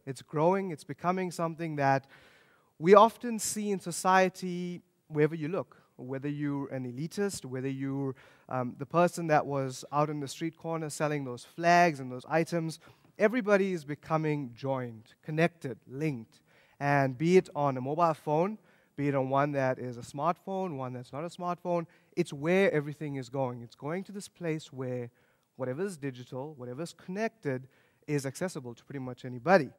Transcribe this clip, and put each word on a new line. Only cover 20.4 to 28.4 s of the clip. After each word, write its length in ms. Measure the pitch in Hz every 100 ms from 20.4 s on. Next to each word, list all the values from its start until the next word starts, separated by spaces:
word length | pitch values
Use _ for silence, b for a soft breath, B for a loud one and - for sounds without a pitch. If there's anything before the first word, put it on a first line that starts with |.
| - 190 190 139
one 160 | 127
that's 180 | 127 123
not 140 | 135 170
a 40 |
smartphone, 580 | - 175 175 180 175 165 b b -
it's 160 | 175
where 400 | 143 151 185 196
everything 440 | 151 147 143 156 139
is 140 | 120
going. 340 | 135 131 123
It's 120 | 117 -
going 280 | 139 175
to 80 | 190
this 160 | 202 -
place 440 | - 170 156 -
where 380 | 127 127 123 120 - _ _ _ -
whatever 280 | 127 131
is 140 | 196 165
digital, 560 | 139 123 123 131 147
whatever 300 | 147 123 127
is 100 | 170
connected, 720 | - - 190 220 - 147 127 131 _ _ _ -
is 200 | 147 135
accessible 480 | -